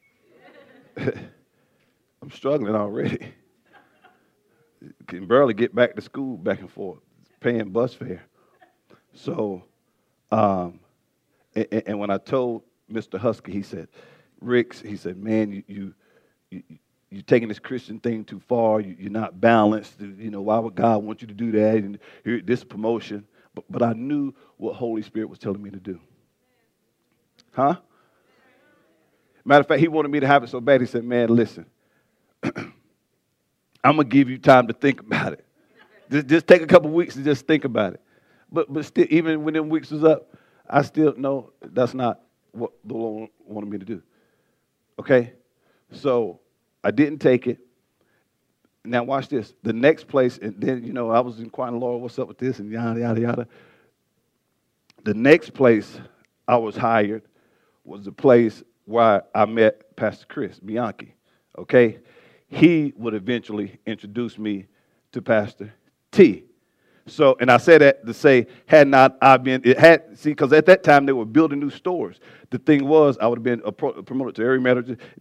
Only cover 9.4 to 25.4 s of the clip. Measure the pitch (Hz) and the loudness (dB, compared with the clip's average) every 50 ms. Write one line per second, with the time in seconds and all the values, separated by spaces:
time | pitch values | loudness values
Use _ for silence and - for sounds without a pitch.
9.4 | 107 101 95 90 - _ _ _ _ _ _ _ _ _ _ _ _ - 107 113 | -6 -8 -8 -12 -16 _ _ _ _ _ _ _ _ _ _ _ _ -4 -2 0
10.4 | 110 101 95 92 87 87 - - _ _ _ _ _ _ _ _ _ _ _ _ | 0 0 0 -4 -6 -8 -12 -18 _ _ _ _ _ _ _ _ _ _ _ _
11.4 | _ _ - 110 107 - 104 110 - - 110 101 104 104 98 95 _ - 143 131 | _ _ -8 -8 -6 -4 -4 -6 -6 -6 -8 -8 -6 -6 -6 -6 _ -6 -4 -4
12.4 | 123 123 117 113 _ _ _ _ _ - 110 110 101 - - 95 107 113 110 - | -4 -4 -6 -10 _ _ _ _ _ -12 -12 -12 -12 -10 -12 -6 -4 -6 -6 -6
13.4 | - 101 92 101 98 - - 87 82 - _ _ - _ _ _ _ _ _ _ | -10 -12 -10 -10 -10 -10 -14 -16 -16 -18 _ _ -20 _ _ _ _ _ _ _
14.4 | - 120 123 120 113 - - - - 101 104 - - 90 90 92 101 110 110 110 | -8 -2 -2 -2 -2 -2 -8 -20 -16 -16 -16 -12 -12 -14 -14 -12 -6 -4 -2 -2
15.4 | 107 101 101 98 - - 101 101 98 95 - _ _ _ _ _ _ _ _ _ | -2 -4 -6 -14 -16 -16 -16 -16 -16 -16 -18 _ _ _ _ _ _ _ _ _
16.4 | _ _ 92 87 - _ - _ _ _ _ _ _ _ 98 98 - - 139 123 | _ _ -20 -20 -20 _ -20 _ _ _ _ _ _ _ -20 -14 -2 0 0 0
17.4 | 123 110 104 - - - 131 120 - - 107 110 - 120 113 110 104 - 104 95 | 0 -2 -12 -14 -12 -12 -12 -12 -12 -14 -16 -10 -8 -8 -8 -8 -10 -14 -18 -16
18.4 | _ - 123 117 113 110 110 107 104 95 90 85 95 104 101 110 110 92 87 92 | _ -6 -4 -2 0 0 0 -2 -4 -8 -14 -16 -14 -12 -10 -10 -10 -10 -8 -2
19.4 | 107 113 117 113 107 104 107 107 104 - _ - 104 101 95 98 110 110 104 98 | 2 2 4 4 4 2 0 -2 -8 -14 _ -20 -20 -20 -18 -16 -16 -14 -12 -10
20.4 | 98 107 107 117 113 113 92 98 113 117 113 104 107 107 110 - 117 110 104 101 | -4 -4 -4 -2 -4 -6 -6 -2 -2 0 0 -2 -4 -8 -14 -14 -16 -20 -12 -10
21.4 | 117 117 107 107 107 107 110 110 101 98 101 101 _ - - - - 107 120 110 | -8 -4 -2 0 0 2 0 0 -4 -6 -12 -16 _ -20 -20 -14 -10 -8 -8 -6
22.4 | 87 92 120 117 - - - 101 110 113 117 110 104 - 107 104 104 _ _ _ | -4 -4 -6 -6 -6 -14 -14 -8 -6 -4 -4 -6 -6 -12 -16 -16 -16 _ _ _
23.4 | _ _ - 107 - - 98 120 120 117 113 113 123 139 147 147 143 135 135 _ | _ _ -20 -20 -18 -12 -6 -4 -2 -2 -4 -6 -8 -6 -6 -6 -6 -8 -10 _
24.4 | _ _ _ - 101 110 92 104 127 117 113 107 104 - - 110 110 - 95 - | _ _ _ -14 -12 -12 -10 -8 -8 -8 -8 -8 -10 -10 -10 -10 -10 -10 -12 -14